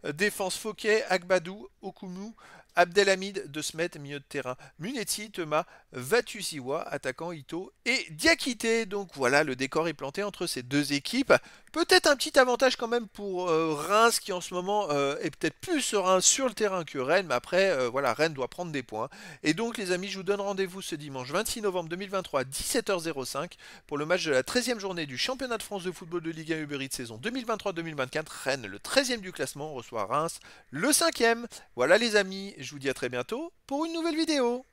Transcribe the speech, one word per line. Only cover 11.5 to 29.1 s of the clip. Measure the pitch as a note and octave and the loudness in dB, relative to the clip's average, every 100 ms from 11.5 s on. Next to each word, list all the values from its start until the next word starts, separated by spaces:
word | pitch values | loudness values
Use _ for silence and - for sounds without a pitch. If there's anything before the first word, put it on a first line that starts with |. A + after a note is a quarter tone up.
| - - | -20 -8
Peut-être | D#4+ E4+ F#4 E4 | -2 6 6 8
un | C#4 | 4
petit | D#4 D4 | 4 6
avantage | B3+ A#3+ C4 - | 6 6 4 2
quand | A#3 | -2
même | A#3+ A3 | -2 -2
pour, | - G3+ F3+ F3+ | -10 -4 -2 2
euh, | D#3+ D#3+ | 4 2
Reims | D3 D#3 G#3 A#3 - | 0 2 6 6 4
qui | - | -2
en | F3+ | -6
ce | - | -4
moment, | F3+ F3+ G#3 F#3+ | -4 0 0 2
euh, | C#3+ C#3 C#3+ | 2 2 0
est | F3+ | -4
peut-être | - D#3+ - | -2 -4 -4
plus | - D#4+ | -2 -2
serein | - G#3 F#3 F#3 | 2 2 4 6
sur | - - C4 | 6 4 0
le | |
terrain | G3 G#3+ F#3+ | 2 0 0
que | D#3 C#3+ | -4 -4
Rennes, | B2+ F3+ F3+ | 2 2 4
mais | |
après, | B2 - F3+ G3 | -2 2 2 4
euh, | D3 B2 | 4 0
voilà, | B2 C#3 | 2 0
Rennes | A2+ D#3+ | 2 0
doit | C#3+ B2 | 0 -6
prendre | - F3 | -6 -6
des | C#3+ | -6
points. | A#2+ G#2+ A2+ - - - | -6 -6 -6 -8 -18 -4
Et | D#3 | 0
donc | E3 A#3 A3+ | 0 -2 -2
les | F#3 | -2
amis, | F3+ G3 | -2 -2
je | G3 | -6
vous | |
donne | F#3 G3+ | -2 -2
rendez-vous | G3 F#3+ F#3+ F#3+ | -2 -2 -4 -6
ce | - | -8
dimanche | D#3+ D3 C3+ B2+ | -8 -8 -10 -4
vingt-six | E3 A3+ A#3+ | -2 -2 -2
novembre | G#3 F3+ E3 | -2 -2 -4
deux | F3 | -6
mille | G3+ | -4
vingt-trois, | F#3+ F3+ C#3 | -6 -2 -2
dix-sept | C3 - - C4 A3 | -2 -6 -2 -2 0
heures | G3 | -2
zéro | E3 C3+ | -2 -4
cinq, | B2 C#3 F3 - - - - | -6 -6 -6 -10 -20 -20 -8
pour | D3 | -6
le | D3+ | 0
match | F3+ | 0
de | D#3+ | 4
la | C3 | 2
treizième | - B3 A#3 A#3 | 4 0 0 -4
journée | G3 F3 D3 | -4 -6 -6
du | B2+ | -4
championnat | - B3+ C4 A3+ | -4 -2 -4 -6
de | |
France | - G3+ | -6 -6
de | F3 | -6
football | F3 E3+ E3+ | -8 -6 -6
de | D#3+ | -6
Ligue | D#3+ D#3 | -8 -4
un | D#3+ | -4
Uber | D3+ C#3+ | -4 -6
Eats | C3+ | -6
saison | - A#2+ A2+ | -6 -8 -6
deux | G3+ | -6
mille | C4 A#3+ | -6 -4
vingt-trois | G#3+ G3+ | -4 -2
deux | E3+ | -4
mille | E3 D3 | -6 -4
vingt-quatre. | C3 D#3 D#3 | -4 -4 -6
Rennes, | - C3+ C3+ G#2+ | -6 -2 -2 -4
le | G2 | -10
treizième | - C4+ C4 | 0 0 2